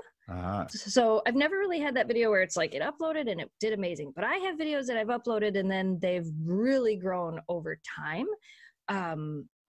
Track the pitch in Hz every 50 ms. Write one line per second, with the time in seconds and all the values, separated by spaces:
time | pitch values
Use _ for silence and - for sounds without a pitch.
0 | - - _ _ _ - 90 90 90 90 101 104 - - - 214 - 208 - 254
1 | 233 226 220 214 - 247 240 269 294 311 392 381 403 381 349 330 294 285 247 254
2 | 214 - 233 233 233 220 208 190 185 175 - 175 160 156 - 139 156 269 294 294
3 | 320 320 311 311 285 233 190 165 151 - _ - - 220 220 196 190 175 170 147
4 | 151 139 135 170 196 240 320 392 370 381 339 302 320 302 302 277 269 247 240 226
5 | 214 214 240 240 - 240 226 214 208 214 190 196 190 190 190 190 190 190 185 165
6 | 185 180 180 180 170 165 156 156 156 165 180 196 226 262 269 262 247 220 214 190
7 | 180 190 180 180 175 165 160 160 - - 175 170 156 160 160 156 - - - -
8 | 151 151 156 185 277 403 427 427 _ - - - - - _ _ _ - 202 196
9 | 180 170 160 156 151 151 151 147 139 - _ _ _